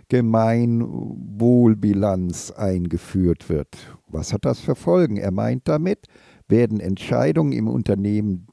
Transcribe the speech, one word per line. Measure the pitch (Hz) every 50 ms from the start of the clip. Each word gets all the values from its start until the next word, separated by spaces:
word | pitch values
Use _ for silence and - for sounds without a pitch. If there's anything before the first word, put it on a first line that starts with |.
| _ _
Gemeinwohlbilanz | 123 123 117 113 113 113 113 113 117 117 120 120 117 117 120 - - 123 - - - - - - 101 104 117 120 123 123 120 110 110 101 104 104 101 98 104 101 95 92 90 87 87 - - -
eingeführt | - - 104 95 92 90 87 85 85 - - - - 95 90 87 82 - - -
wird. | 82 73 69 - - - - - - - _ _
Was | - 78 82 - 107
hat | 101 -
das | 123 110 -
für | - 135 131
Folgen? | - - 170 175 185 170 127 104 101
Er | - 98
meint | 92 104 110 117 123 127 - 160
damit, | 156 151 165 185 208 - _ _ _ - _ _ _ _ _ -
werden | 101 117 120 107 107 101
Entscheidungen | 78 92 95 - - - 120 120 127 156 151 160 156 143 127
im | 117 110 110
Unternehmen | 123 123 107 - 98 98 101 104 104 107 107 104 95 87 92 -